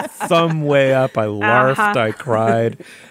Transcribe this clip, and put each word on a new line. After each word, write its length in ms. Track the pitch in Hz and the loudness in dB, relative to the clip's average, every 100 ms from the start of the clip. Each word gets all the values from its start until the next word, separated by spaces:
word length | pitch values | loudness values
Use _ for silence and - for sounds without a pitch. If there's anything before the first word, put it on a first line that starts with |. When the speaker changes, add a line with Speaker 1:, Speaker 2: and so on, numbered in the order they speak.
| 294 - 208 | -6 -10 -2
Speaker 1:
Thumb 360 | 165 165 160 | 0 2 -2
way 300 | 147 139 135 | 0 2 2
up. 220 | 131 131 - | 2 0 -2
I 100 | 107 | -4
larfed. 520 | 104 107 107 131 135 | -2 0 2 2 0
Speaker 2:
Uh-huh. 220 | 208 208 | 0 0
Speaker 1:
I 120 | 110 | -2
cried. 720 | 104 - 110 113 113 117 - - - - | -4 -4 0 0 0 -2 -4 -16 -20 -20